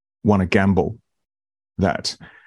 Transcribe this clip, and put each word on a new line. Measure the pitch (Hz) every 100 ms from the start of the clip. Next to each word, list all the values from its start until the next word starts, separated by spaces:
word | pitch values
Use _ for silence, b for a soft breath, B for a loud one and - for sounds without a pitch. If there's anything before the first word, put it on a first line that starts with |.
| _ _
wanna | 101 101 92
gamble | 104 98 92 - 113 _ _ _ _ _ _ _ -
that. | 92 - - - B B